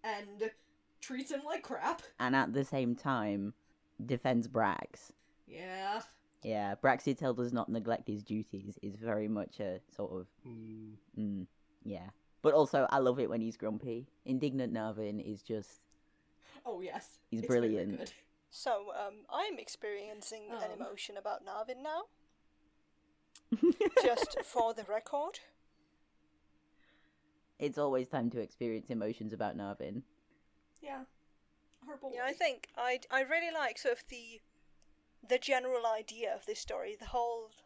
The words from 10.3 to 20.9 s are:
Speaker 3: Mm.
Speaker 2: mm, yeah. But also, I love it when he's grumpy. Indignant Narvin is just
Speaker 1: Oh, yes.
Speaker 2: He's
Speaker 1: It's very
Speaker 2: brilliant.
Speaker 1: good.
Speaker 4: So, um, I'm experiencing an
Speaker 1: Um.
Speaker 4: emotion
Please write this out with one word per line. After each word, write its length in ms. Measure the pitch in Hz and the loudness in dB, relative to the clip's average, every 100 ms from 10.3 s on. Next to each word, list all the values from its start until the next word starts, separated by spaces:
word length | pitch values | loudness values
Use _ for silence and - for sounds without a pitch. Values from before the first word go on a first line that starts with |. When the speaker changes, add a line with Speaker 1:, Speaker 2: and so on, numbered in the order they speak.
| _ 127 | _ -16
Speaker 3:
Mm. 480 | 113 110 110 110 107 _ - | -14 -12 -12 -14 -18 _ -2
Speaker 2:
mm, 300 | 107 98 92 _ _ _ | -2 -2 -6 _ _ _
yeah. 280 | 110 95 92 - _ _ | -8 -8 -8 -16 _ _
But 100 | 151 | 6
also, 340 | 147 147 147 131 | 8 8 6 6
I 80 | 139 | 6
love 200 | 127 127 | 6 6
it 100 | 123 | 2
when 100 | 113 | 2
he's 160 | 113 - | 0 -2
grumpy. 500 | 107 107 131 117 135 _ - | -4 -4 -4 -6 -8 _ -2
Indignant 460 | 131 147 135 123 | 2 2 2 0
Narvin 480 | 113 110 107 107 104 | 0 -2 -2 -2 -2
is 220 | - 104 | -4 -8
just 400 | - 110 98 - _ _ _ _ _ _ - - 240 | -4 -4 -4 -16 _ _ _ _ _ _ -20 -14 -8
Speaker 1:
Oh, 160 | 285 | -6
yes. 360 | 370 - - - _ | -6 -6 -6 -8 _
Speaker 2:
He's 80 | 113 | -4
Speaker 1:
It's 80 | 120 | 4
very 140 | 123 | 4
Speaker 2:
brilliant. 360 | 117 107 - 92 | 6 2 0 -4
Speaker 1:
good. 140 | - - _ _ _ | -6 -12 _ _ _
Speaker 4:
So, 420 | - 269 214 202 | -4 0 0 -2
um, 320 | - 202 208 - | -6 -6 -8 -8
I'm 280 | 269 415 302 | -4 -2 -4
experiencing 920 | 220 - 214 202 208 214 208 220 208 | -10 -8 -6 -6 -8 -10 -10 -10 -10
an 120 | 226 214 | -6 -6
Speaker 1:
Um. 60 | 214 | -6
Speaker 4:
emotion 380 | 240 | -8